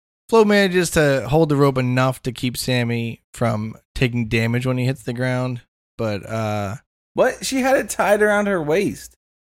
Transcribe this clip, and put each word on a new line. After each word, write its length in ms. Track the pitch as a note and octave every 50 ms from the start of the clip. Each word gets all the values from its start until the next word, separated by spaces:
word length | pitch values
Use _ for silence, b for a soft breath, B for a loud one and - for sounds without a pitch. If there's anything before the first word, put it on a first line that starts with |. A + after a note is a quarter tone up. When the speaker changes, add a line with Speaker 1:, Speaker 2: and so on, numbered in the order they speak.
| _ _ _ _ _ -
Speaker 1:
Flo 160 | A3+ A3+ G#3+
manages 460 | G#3 G#3 G3+ G3 F#3+ F3 F3+ E3+ -
to 360 | - E3 D3+ C#3+ C#3 C3+ G2+ A#2
hold 200 | C#3+ D#3+ E3 D3+
the 60 | D3
rope 220 | C#3 C#3+ C#3 C3+
enough 440 | C3 B2+ B2 B2 B2+ C3 C3 B2+ - -
to 80 | B2+
keep 260 | A2 - - B2 A#2+
Sammy 640 | - - - B2+ B2 A#2+ A#2 A#2 A#2 A#2 A#2 A2 - _ _ -
from 420 | - B2 A#2 G#2+ G#2+ A2 A2 - - _ _ _
taking 320 | - C3+ A#2+ A#2+ A#2+ A#2
damage 380 | - A#2 A2+ A2+ A#2 A#2 B2 B2+
when 120 | C3 B2+
he 80 | B2+ B2
hits 180 | B2+ C3+ - -
the 100 | B2+ A#2+
ground, 480 | B2 B2+ B2+ B2+ B2+ B2+ B2+ B2 A#2+ - _ _ _ _ _ _
but, 280 | - A#2 G#2+ G#2 F#2+ - -
uh, 460 | A2 A2+ A2 G#2+ G#2 G#2 G2+ F#2+ G#2+ - _ _ _ _ _ _ _
Speaker 2:
What? 320 | - G3+ B3+ - - G3
She 160 | - C4 C4+
had 160 | B3 C4+ C4+
it 120 | C#4+ B3+ G3+
tied 320 | - - E3 F#3 G#3 G#3
around 240 | G#3+ G#3 G#3 G#3 G#3
her 140 | G3+ G3 F3
waist. 540 | D3+ D3 D#3+ G3 G#3 C#3 F2+ - - - _ _ _ _ _ _